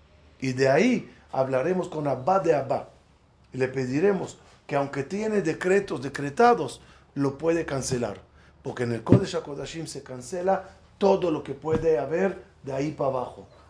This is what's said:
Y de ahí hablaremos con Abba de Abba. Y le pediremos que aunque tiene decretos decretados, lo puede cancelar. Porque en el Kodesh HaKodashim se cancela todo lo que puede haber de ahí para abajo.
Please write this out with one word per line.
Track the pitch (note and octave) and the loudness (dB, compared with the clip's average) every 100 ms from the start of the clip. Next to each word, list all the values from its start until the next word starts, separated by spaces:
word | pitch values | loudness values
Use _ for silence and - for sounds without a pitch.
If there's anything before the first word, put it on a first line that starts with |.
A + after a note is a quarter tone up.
| _ _ _ _ | _ _ _ _
Y | C3+ | -4
de | B2+ C3+ | 2 4
ahí | C#3 A#3 A3+ - - _ | 6 4 2 -2 -16 _
hablaremos | C3 C3 C3 C#3+ F#3 E3+ | -2 0 0 0 0 -2
con | D#3 D3 | -4 -2
Abba | B2 B2+ F#3+ | -2 2 2
de | E3 | 4
Abba. | D3 B2 B2+ - - _ _ _ _ _ | 2 2 -4 -4 -18 _ _ _ _ _
Y | B2+ | -4
le | B2+ | -2
pediremos | C3 B2+ C3+ G3 F#3+ C#3 - - - - | -2 -2 2 2 2 -2 -12 -20 -20 -4
que | C#3+ | -2
aunque | C#3 C#3 | -2 -4
tiene | C3+ G3 G#3+ G#3 | -6 -4 -2 0
decretos | D#3+ D3+ F#3 G3 G3 D#3 | 0 0 2 2 0 -4
decretados, | C3 - C#3+ C#3 A#3+ A#3 C#3 - - - _ - | -6 -6 -4 4 4 4 0 -8 -20 -20 _ -2
lo | C#3 C3+ | -2 0
puede | D#3+ E3+ D#3+ | 0 0 0
cancelar. | C#3 B2 B2+ A2+ F#2+ - _ - _ | -4 -2 -2 -4 -6 -16 _ -20 _
Porque | C3+ - | -10 -4
en | A#2+ | -2
el | A#2 | -2
Kodesh | A2+ F3+ F3+ E3+ | 6 6 6 -4
HaKodashim | D#3 C#3+ C#3 E3 D3+ | -8 -10 -10 -10 -12
se | C#3+ | -12
cancela | C3+ B2+ B2 F3+ F3+ F#3+ - - - - | -12 -14 -10 -4 0 0 -2 -18 -20 0
todo | G3 F#3+ F3+ | 4 4 2
lo | D3+ | -2
que | - | -4
puede | C3+ D3+ D#3 D#3+ D3+ | -8 -2 0 2 2
haber | C3+ E3 F#3+ F#3 - _ | 0 0 0 -2 -14 _
de | C3 | -8
ahí | C3+ D3+ | -4 -4
para | C#3+ C#3+ | -2 -2
abajo. | B2+ A#2 - F#2+ - - | -2 -4 -10 -20 -20 -14